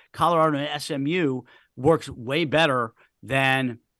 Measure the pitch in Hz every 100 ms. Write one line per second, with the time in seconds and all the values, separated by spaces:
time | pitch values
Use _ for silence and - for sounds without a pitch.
0 | _ - 160 170 160 143 147 147 - 143
1 | 139 180 151 127 - _ _ - 135 160
2 | - 135 117 147 160 147 165 127 117 -
3 | _ _ 107 135 135 135 127 117 _